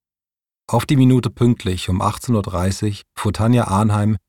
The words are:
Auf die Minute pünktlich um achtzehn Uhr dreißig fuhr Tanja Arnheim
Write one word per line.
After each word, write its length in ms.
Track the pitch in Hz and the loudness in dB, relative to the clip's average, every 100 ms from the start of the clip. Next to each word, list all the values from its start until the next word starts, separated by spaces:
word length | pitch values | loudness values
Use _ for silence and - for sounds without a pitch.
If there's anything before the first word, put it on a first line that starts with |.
| _ _ _ _ _ _ - | _ _ _ _ _ _ -4
Auf 220 | 117 - | -2 2
die 100 | 143 | 4
Minute 320 | 127 127 117 | 4 4 0
pünktlich 580 | - 120 120 98 92 - | 0 0 0 -2 -4 -2
um 140 | 90 | -2
achtzehn 320 | 101 - - | -2 -4 -2
Uhr 80 | 113 | -2
dreißig 640 | 98 92 92 98 107 101 - - | -2 -2 -2 -2 -4 -6 -12 -6
fuhr 160 | 107 | -4
Tanja 340 | - 113 123 104 | 0 2 2 2
Arnheim 520 | 98 107 104 104 107 | 0 2 0 0 -2